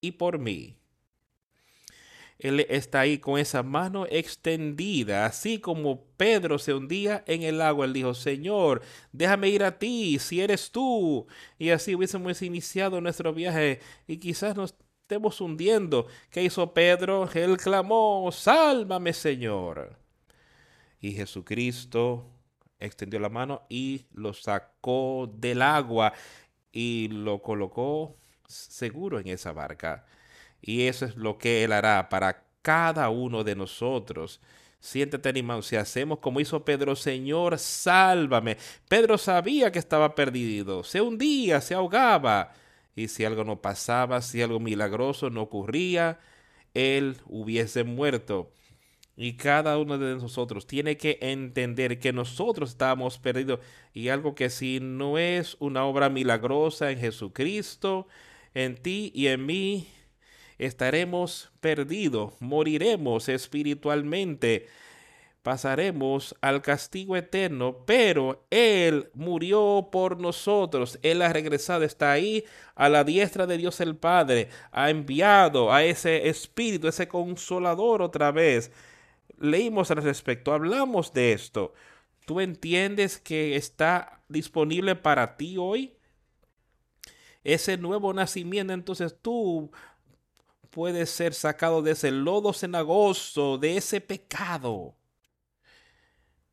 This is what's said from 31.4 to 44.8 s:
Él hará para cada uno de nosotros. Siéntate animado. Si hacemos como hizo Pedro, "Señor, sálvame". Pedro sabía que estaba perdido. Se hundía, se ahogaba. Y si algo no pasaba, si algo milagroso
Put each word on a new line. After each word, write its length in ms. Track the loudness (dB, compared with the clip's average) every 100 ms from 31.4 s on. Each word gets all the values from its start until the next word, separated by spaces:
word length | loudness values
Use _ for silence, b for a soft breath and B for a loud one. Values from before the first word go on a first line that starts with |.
| 0 2
Él 100 | 2
hará 360 | 2 4 2 2
para 360 | 0 0 0 _ _
cada 480 | 2 2 2 0 0
uno 340 | -2 -4 -2
de 100 | -2
nosotros. 840 | -4 -6 -6 -4 -4 -6 -10 -12 -14 b b b b
Siéntate 480 | -8 -4 -2 -2 -4
animado. 340 | -2 -4 -6
Si 140 | -4 -2
hacemos 420 | -2 -4 -4 -4
como 220 | -4 -2
hizo 240 | -2 -2
Pedro, 320 | 0 0 0 -2
"Señor, 640 | -4 -4 -2 0 0 -2
sálvame". 1000 | -4 -2 4 6 6 6 4 2 2 -4 B B 2
Pedro 280 | 4 6 4
sabía 540 | 2 2 2 2 2
que 80 | 2
estaba 360 | 0 4 4
perdido. 680 | 4 0 0 -2 -2 -4 -6
Se 180 | -4 -2
hundía, 600 | 0 0 0 2 2 2
se 140 | 2
ahogaba. 800 | -2 0 4 4 4 4 2 0 b b b b
Y 140 | -10 -8
si 160 | -4
algo 200 | -2 -2
no 160 | -4 -4
pasaba, 640 | -6 -6 -2 0 0 -2
si 180 | -4 -2
algo 160 | -2 -2
milagroso 720 | -2 -2